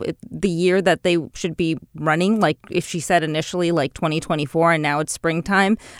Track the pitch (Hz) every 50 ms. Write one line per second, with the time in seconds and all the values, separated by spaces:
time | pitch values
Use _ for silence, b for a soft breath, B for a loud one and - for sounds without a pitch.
0 | - - - - - - - 156 165 185 170 165 180 180 180 196 185 185 165 -
1 | _ 185 175 170 147 - _ - - 165 156 - 180 160 160 - - _ _ 151
2 | 147 156 156 165 180 196 226 220 196 156 156 - - - - 165 160 - - 175
3 | - - 190 170 160 156 151 156 156 - - 180 175 170 170 160 135 135 - -
4 | - 160 151 160 156 - 175 151 147 131 - 160 165 170 170 156 151 151 147 147
5 | 156 - - - - 165 160 170 165 - 202 196 196 196 220 B B B B